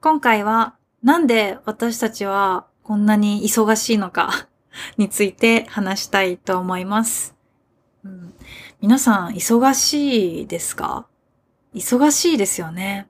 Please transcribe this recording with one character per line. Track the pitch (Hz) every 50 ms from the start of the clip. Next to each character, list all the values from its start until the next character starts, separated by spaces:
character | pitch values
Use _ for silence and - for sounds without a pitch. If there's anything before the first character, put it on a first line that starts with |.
| -
今 | 311 320 294
回 | - 254 226 214 202
は、 | 208 220 226 226 233 - _ _ _ _ _ -
な | 240 311 339
ん | 330 254
で | 233 226 214 196 190 - _
私 | - 214 - 233 233 226
た | - - 220
ち | 220 - 208
は | 196 196 196 196 190 185 180 - _ _ _ _
こ | - 214
ん | 208 208
な | 208 214
に | 208 208 208 208 208 -
忙 | 208 - 233 220 214 220
し | 214 - - 233
い | 208
の | 202 180
か | - - 165 - - - - _ _ _ _ _
<laughs> | - - - - - -
に | 208 196
つ | - - 208
い | 196 185
て | _ - 226 226 226 226
話 | - - - 202 185 190 202
し | - -
た | - 196 196
い | 185 180 180
と | _ - 190 185
思 | 180 185 185
い | 180 185
ま | 190 208 214 226
す。 | 226 - - - - _ _ _ _ _ _ _ _ _ _ _ _ _ _ _
う | 196
ん、 | 190 180 175 170 - _ - - - - - - _ _
皆 | - 202 240 269
さ | - 254 220 196 180 -
ん、 | 226
忙 | 180 - - 226 233 247 269 269
し | 262 - - - 294 285 285 254 226 190 175 165 170 -
い | -
で | - 170
す | - - -
か？ | - - - - 65 - _ _ _ _ _ _ _ _ _ _ _ _ _ _
忙 | 220 - - 247 247 277 302
し | 294 - - 349 320
い |
で | 247 196
す | 190 - -
よ | 175 160 165
ね。 | 175 190 196 196 196 196 _